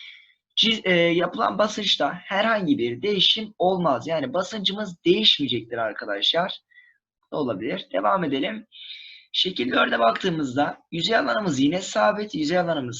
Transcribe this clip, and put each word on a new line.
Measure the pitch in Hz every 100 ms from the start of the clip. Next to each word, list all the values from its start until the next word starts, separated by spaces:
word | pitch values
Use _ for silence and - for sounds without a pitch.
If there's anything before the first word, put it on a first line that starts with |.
| - - _ _ _ -
ciz-, | 220 220
e, | 190
yapılan | 175 170 170 175 190 208 202
basınçta | 214 214 196 - 143
herhangi | 180 - 196 220 220 175 117
bir | 120 120
değişim | 202 202 - - 220 -
olmaz. | 175 190 165 123 131
Yani | 160 131
basıncımız | 175 196 220 185 196 202 175
değişmeyecektir | 165 202 214 - 139 123 - 117
arkadaşlar. | 110 104 107 101 - 165 190 - _ - - _ _ _ _
Olabilir. | 156 131 - 117 180 -
Devam | 185 202 196
edelim. | 160 135 - - - - - - - - _
Şekil | - - - 123
dörde | 147 - -
baktığımızda | - - 190 165 139 123 151 - _
yüzey | 165 175 226
alanımız | 127 117 202 135
yine | 143 175
sabit. | 190 220 214 208 214
Yüzey | - 151 180
alanımız | 170 156 123 113